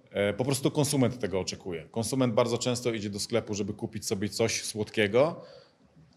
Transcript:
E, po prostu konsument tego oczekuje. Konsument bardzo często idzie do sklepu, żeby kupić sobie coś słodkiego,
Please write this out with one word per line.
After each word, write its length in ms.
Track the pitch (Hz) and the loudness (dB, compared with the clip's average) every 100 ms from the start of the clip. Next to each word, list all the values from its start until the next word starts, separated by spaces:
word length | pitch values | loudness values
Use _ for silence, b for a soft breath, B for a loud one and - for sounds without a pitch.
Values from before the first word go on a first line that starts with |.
| _ | _
E, 220 | 98 101 | 0 2
po 120 | 101 127 | 2 0
prostu 260 | 135 156 | 0 2
konsument 480 | - 139 143 117 - | 2 2 4 2 2
tego 200 | 98 92 | -2 -2
oczekuje. 480 | 90 101 95 80 - | -2 -6 -8 -8 -6
Konsument 420 | 117 110 135 127 | -4 -2 2 2
bardzo 240 | 113 117 120 | 4 4 2
często 360 | 127 120 123 | 0 -2 -2
idzie 160 | 110 104 | -2 -4
do 100 | 101 | -6
sklepu, 340 | - 113 110 | -2 -2 0
żeby 200 | 104 101 | -2 -4
kupić 320 | 104 117 101 - | -6 -8 -8 -6
sobie 240 | 101 101 | -4 -4
coś 340 | - 113 - | 0 0 0
słodkiego, 760 | - 107 107 - 101 113 151 180 B B B B _ - - | -6 -6 -4 2 4 4 4 2 B B B B _ -20 -20